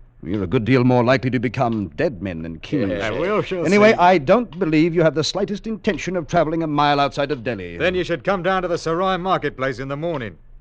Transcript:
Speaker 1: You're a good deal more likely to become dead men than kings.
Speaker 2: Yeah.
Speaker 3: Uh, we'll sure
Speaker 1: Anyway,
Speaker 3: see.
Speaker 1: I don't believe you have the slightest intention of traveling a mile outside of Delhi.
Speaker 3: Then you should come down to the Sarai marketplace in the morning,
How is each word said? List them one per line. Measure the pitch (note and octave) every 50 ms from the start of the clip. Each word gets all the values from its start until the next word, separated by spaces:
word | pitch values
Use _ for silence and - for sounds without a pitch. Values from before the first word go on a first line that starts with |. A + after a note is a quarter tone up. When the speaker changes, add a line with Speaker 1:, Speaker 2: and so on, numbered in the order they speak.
| - - _ _
Speaker 1:
You're | - D#2+ G2+ G#2+ F#2+
a |
good | E2+ B2+ B2+ G#2+
deal | A#2+ C3+ B2 B2
more | B2+ B2+ B2
likely | A#2 B2 C3+ C3 - C3
to | A2+ B2+
become | A2+ A#2 G#2 C3+ C3 A#2+ A2+ G#2+ G2 E2
dead | - - D3+ F3 A2+ E2
men | F#2+ F#2+ E2+ D#2+
than | E2 E2 E2 D#2
kings. | - - G2+ F#2 G2 G2
Speaker 2:
Yeah. | G#2 G2+ A2+ G#2+
Speaker 3:
Uh, | F#2+ -
we'll | E3+ G3 G#3+ G3
sure | - - F#3 F3 D#3+
Speaker 1:
Anyway, | D#3 G3 G#3 G#3 A3
Speaker 3:
see. | - -
Speaker 1:
I | F3 F3+ F#3+ E3+
don't | C3+ F3 F#3+ B3 A#3+ - - F3+
believe | F3+ D#3 D#3+ D3+ E3 F3 D#3+
you | F3
have | D#3+ D#3 C3+
the | D#3 C#3+
slightest | - - F#3 G#3 - G#3 - -
intention | A3+ A3 - - A3+ F3+ C3+ - E3+ F#3
of | F3+ D#3
traveling | - F3 F3 D3+ D#3 E3+ E3
a | E3
mile | D3+ D3 D3 D3 D3 D3 C#3+
outside | C#3+ C3+ - D3+ C#3+ C3+
of | D3+ B2
Delhi. | G#2+ C3 A2+ G2 F2+ F2 E2+ -
Speaker 3:
Then | D3+ F#3 F3+
you | F3+ D#3+
should | D#3 E3+ C#3+
come | - F#3 G3+ F#3
down | D#3+ F#3 F#3+ F#3
to | F3+ E3
the | E3+ D#3
Sarai | - D#3+ E3 F3 F#3+ F#3+ F#3+
marketplace | F3 F3+ F#3+ F3 D3+ D3 C#3+ - B2+ C3 C#3 B2 G#2+
in | C3+ C3+
the | C#3+
morning, | C#3+ D#3+ F3 D#3+ C3+ A#2 G2+ D#2+ - - - - -